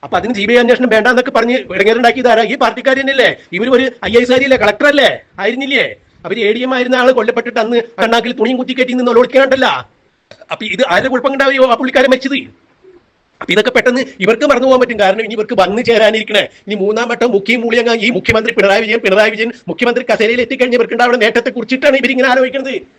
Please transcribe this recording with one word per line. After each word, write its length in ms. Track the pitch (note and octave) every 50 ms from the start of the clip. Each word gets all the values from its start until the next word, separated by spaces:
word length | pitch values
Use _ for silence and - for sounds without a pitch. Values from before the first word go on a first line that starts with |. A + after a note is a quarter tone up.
| -
അപ്പൊ 140 | C#3 - F3+
അതിന് 160 | F3 A3 B3
സി 120 | G3+ G3+
ബി 80 | G#3 A#3+
ഐ 40 | B3
അന്വേഷണം 320 | B3+ A#3 B3 B3+ B3+ A#3+
വേണ്ടാന്നൊക്കെ 420 | G#3+ A3 G#3 B3 B3 A#3+ B3 C#4
പറഞ്ഞ് 260 | C4 B3 A3+ A#3+ B3 C4 G3 - F3+
ഇടങ്ങേറുണ്ടാക്കിയത് 540 | F#3 G3 G#3 A3+ A#3 B3 A#3 A#3 B3+ B3 B3 A3+
ആരാ? 100 | A3 A#3
ഈ 120 | G#3+ A#3
പാർട്ടിക്കാർ 440 | B3 C4 A3+ A3 B3+ A#3+ C4+ C4 C4
തന്നെയല്ലേ? 360 | C#4 C4 C#4 C4+ A#3+ F3+ C3+ - - _
ഇവര് 180 | - F3+ G#3+ B3+
ഒരു 220 | C4 B3 C4 B3+ A#3+ - -
ഐ 80 | F#3+ G#3+ A#3+
എ 40 |
എസ് 100 | A#3+ A#3+
കാരിയല്ലേ, 260 | B3 B3+ C4+ C#4 C4 A#3+
കളക്ടറല്ലേ 640 | G#3 G#3 G#3 G#3 C4+ D4 C#4+ D4 C4 G3 C3 A#2 - _ _ -
ആയിരുന്നില്ലേ? 560 | G3 G#3 A#3+ B3+ C#4 C4+ C#4 B3+ F3 C3 - _ _ _ _ _ _
അവര് 140 | E3+ G3 A#3
എ 140 | A3 G#3 A3
ഡി 60 | A#3+
എം 140 | B3 C4 C4
ആയിരുന്ന 220 | B3+ B3 B3 B3+
ആള് 160 | B3+ B3 B3+
കൊല്ലപ്പെട്ടിട്ട് 480 | C4 B3 G#3+ A3+ A3+ A#3 A3+ A#3+ A3+ A#3
അന്ന് 220 | A3 A3+ A#3+ A#3 A3+ - - -
കണ്ണാക്കിൽ 300 | G3 A3+ A3+ A#3 - A#3+
തുണിയും 260 | A#3+ - G#3+ A#3 C4 B3
കുത്തിക്കയറ്റി 360 | B3+ - B3+ C4 C4 B3+ B3
നിന്ന് 180 | B3+ B3 A#3+
ഒളിക്കാണ്ടല്ല. 540 | A#3+ A3+ B3+ B3 - C4 C4+ C4 C4+ C4+ C4 A3 D#3 B2+ B2+ _ _ _ _ _ _ _ _ _ - _ - _
അപ്പൊ 140 | E3 - A3+
ഇത് 180 | G#3+ F#3+ F#3+ B3+ C#4
ആരുടെ 200 | - - - C4
കുഴപ്പം 220 | C4 B3+ - C4+
കൊണ്ടാവും 420 | C4+ C4+ C#4 C4+ C4+ C4+ B3+ B3+
ആ 40 | A#3+
പുള്ളിക്കാരൻ 340 | A#3 C#4+ B3+ C4 C#4 B3+ B3
മരിച്ചത്? 280 | C4 B3+ - C4+ C#4+ C4 A#2+ G#2+ - _ _ _ _ _ _ - - - _ _ _ _ _ _ _ _
അപ്പൊ 100 | - - E3+
ഇതൊക്കെ 180 | G3+ G#3+ B3+
പെട്ടെന്ന് 300 | A#3+ B3 G#3+ B3+ B3 C4 C4 - - -
ഇവർക്ക് 260 | F#3+ F#3+ A3+ A3+ C#4+ D4
മറന്നു 180 | C#4 A#3+ B3 C4
പോകാൻ 120 | C4 B3+
പറ്റും. 200 | B3 A#3 A#3 G#3+
കാരണം 220 | G#3 F#3+ G3 A3
ഇനി 120 | A3+ G#3 A3
ഇവർക്ക് 280 | G#3+ G#3+ - A#3+ G3+
വന്നു 200 | F#3 F3 G3+ A3+
ചേരാനിരിക്കണേ 600 | B3 A#3 A#3 G#3+ A3 G#3 A3 A3 G#3+ - G#3 G#3 F3+ - _ - _ -
ഇനി 80 | G#3
മൂന്നാം 340 | G3+ F#3+ G3+ G#3+ A3 A#3+ A#3
വട്ടം 220 | - - A#3 B3
മുക്കിയും 300 | G#3+ G3+ G3 - A#3 B3+
മൂളിയങ്ങ 300 | A3+ A#3 A3 A#3+ A#3 A#3+ A#3
ഈ 160 | A3+ G3+ A3+
മുഖ്യമന്ത്രി 440 | A#3+ G3 F#3 - A3+ G#3+ A3 A#3 A3+
പിണറായി 280 | A3+ F#3+ G3 G3 G#3+
വിജയൻ, 180 | A3+ G#3+ G#3+ A#3
പിണറായി 300 | G#3+ G#3 F#3+ G3+ G#3+ A3
വിജയൻ 220 | G#3+ G#3 A3 A#3 A#3 - _ -
മുഖ്യമന്ത്രി 380 | E3 - B3+ A#3+ A#3+ B3 B3 B3 A3+
കസേരയിൽ 280 | - G#3+ G#3+ A#3 B3
എത്തിക്കഴിഞ്ഞ 340 | B3 A#3 C4 C4+ B3+ B3+ A#3
ഇവർക്ക് 180 | A#3+ A#3 - -
ഉണ്ടാവുന്ന 320 | A#3 A#3+ B3 A#3+ B3 G#3
നേട്ടത്തെ 240 | A3 A3+ A#3+ A#3 C4
കുറിച്ചിട്ടാണ് 480 | - B3 A3+ - B3+ C4 D4 D4 C4+ C#4
ഇവരിങ്ങനെ 320 | A#3+ B3 C4+ B3+ B3+ C4+
ആലോചിക്കുന്നത്. 520 | B3 C4 B3+ B3+ - C#4 C4+ C4+ C4 - - _ _